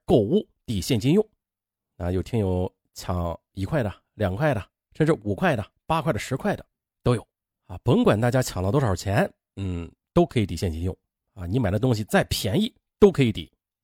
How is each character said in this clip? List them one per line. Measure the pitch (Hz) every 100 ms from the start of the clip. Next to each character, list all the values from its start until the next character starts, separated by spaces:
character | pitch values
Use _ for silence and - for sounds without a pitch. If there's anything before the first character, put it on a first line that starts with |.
| -
购 | 151
物 | 101 196 - _ -
抵 | 101
现 | - 117
金 | 123
用。 | 190 214 _ _ _ _ _ _ -
那 | 87
有 | 92
听 | 85 117
友 | 95 90 90 _ _
抢 | - - 87 85 82 _
一 | -
块 | 95 151
的、 | 104 - _
两 | - 98 98
块 | 151
的， | 113 - _ _
甚 | - 156
至 | 151
五 | 104
块 | 95 180 117
的、 | - _ -
八 | 160
块 | 147
的、 | 120
十 | - 131
块 | 208
的 | 160 - _ _ _
都 | 127 123
有 | - _ _ _ -
啊， | 92
甭 | 117 196
管 | 240 107
大 | 120
家 | 127
抢 | - -
了 | 95
多 | 139
少 | 120
钱， | 90 95 104 202 _ _ -
嗯， | 98 87 85 - _
都 | 170 175
可 | 123
以 | 98
抵 | 87
现 | 95
金 | 80
用 | 90 - _ _ _
啊， | - 87
你 | 120
买 | 101
的 | 104
东 | 127 107
西 | 104
再 | 147 -
便 | - 104 131
宜 | 214 _ _ -
都 | 208
可 | 147
以 | 123
抵。 | 90 78 _ _ _